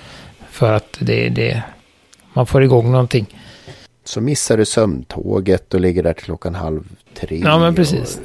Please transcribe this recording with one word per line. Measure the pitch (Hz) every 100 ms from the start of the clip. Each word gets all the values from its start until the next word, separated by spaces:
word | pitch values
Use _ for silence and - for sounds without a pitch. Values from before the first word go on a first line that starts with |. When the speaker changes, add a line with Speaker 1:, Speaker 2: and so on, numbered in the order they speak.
| - - - - -
Speaker 1:
För | - 113
att | 107 - -
det, | 120 113 -
det, | 120 - 113 - - _ _ _ _ _
man | - 123
får | 143
igång | 135 123 117
någonting. | 127 123 127 104 - - - - - - _
Speaker 2:
Så | - -
missar | 120 143 - 110
du |
sömntåget | 107 - 107 69 64 - 92 101 95 92 -
och | 92
ligger | 90 90
där | 85
till | 82
klockan | - 82 90
halv | 90 82 78 - - _
tre | - - 80
Speaker 1:
Ja, | 151 160
men | 170
precis. | 170 156 160 123 -